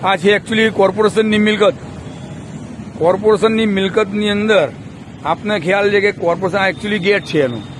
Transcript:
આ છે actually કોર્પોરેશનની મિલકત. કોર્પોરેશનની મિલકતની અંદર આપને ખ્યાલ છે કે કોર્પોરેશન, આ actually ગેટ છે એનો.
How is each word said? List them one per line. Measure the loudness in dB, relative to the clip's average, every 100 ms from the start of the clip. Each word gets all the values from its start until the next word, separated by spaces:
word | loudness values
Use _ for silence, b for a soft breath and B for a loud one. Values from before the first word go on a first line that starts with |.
આ | 0 2
છે | 4 2
actually | 2 2 2
કોર્પોરેશનની | 4 2 4 2 2 2 2
મિલકત. | 2 4 2 2 -8 -14 -14 -14 -14 -14 -14 -14 -14 -14 -14 -2
કોર્પોરેશનની | 0 2 2 4 2 2 0
મિલકતની | 0 0 0 0 0 0
અંદર | 0 2 2 2 -4 -16 -16 -18 -12
આપને | -4 -4 -2 -2
ખ્યાલ | 0 2 2
છે | 2
કે | 2
કોર્પોરેશન, | 0 -2 0 -2 0
આ | -2
actually | -2 -4 -2
ગેટ | 0 0
છે | 0 0
એનો. | 0 -2 -10 -16